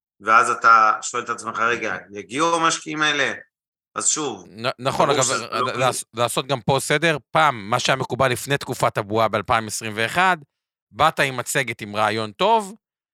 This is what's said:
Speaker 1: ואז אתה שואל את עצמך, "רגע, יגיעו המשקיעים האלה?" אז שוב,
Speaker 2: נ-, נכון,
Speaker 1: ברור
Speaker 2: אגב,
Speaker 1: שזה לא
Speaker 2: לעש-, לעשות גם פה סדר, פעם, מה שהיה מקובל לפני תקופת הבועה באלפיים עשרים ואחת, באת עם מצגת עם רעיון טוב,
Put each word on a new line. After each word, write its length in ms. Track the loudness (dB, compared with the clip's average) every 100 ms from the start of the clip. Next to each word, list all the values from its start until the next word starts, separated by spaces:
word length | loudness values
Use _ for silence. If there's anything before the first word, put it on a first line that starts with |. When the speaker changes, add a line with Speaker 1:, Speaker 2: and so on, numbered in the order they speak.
| _ _
Speaker 1:
ואז 300 | 4 4 4
אתה 440 | 4 6 8 6 2
שואל 220 | -4 -8
את 60 | -6
עצמך, 300 | -8 -8 -2
"רגע, 380 | -2 0 -4 -8 -10
יגיעו 420 | -14 -8 -2 0 2
המשקיעים 460 | 0 -2 -4 -2
האלה?" 320 | 0 0 -2 -4 -12 _ _ _ _ -4
אז 120 | -2
שוב, 380 | 0 -2 -8 -14
Speaker 2:
נ-, 200 | -8 -6 -4
נכון, 260 | -2 2 2
Speaker 1:
ברור 120 | 2
Speaker 2:
אגב, 40 |
Speaker 1:
שזה 240 | 2 -2 -4
לא 220 | -4 -4
Speaker 2:
לעש-, 300 | -2 -2 -2 -6
לעשות 340 | -2 -2 -2 -4
גם 140 | -4
פה 160 | 0 0
סדר, 380 | 0 0 0 -2 0
פעם, 380 | 2 2 0 -2
מה 100 | -2
שהיה 160 | 0 0
מקובל 360 | -2 0 0
לפני 260 | 0 -2 -4
תקופת 400 | -4 -2 -2 -2
הבועה 300 | -2 0 0
באלפיים 400 | 0 0 0 -2
עשרים 260 | -6 -6 -4
ואחת, 420 | -2 2 2 0 -6 _ _ _ _
באת 280 | 0 2 2
עם 180 | -2 -2
מצגת 440 | -4 -2 -2 -6
עם 140 | -6 0
רעיון 360 | 0 0 -4
טוב, 440 | -2 2 2 -2 -12 _ _ _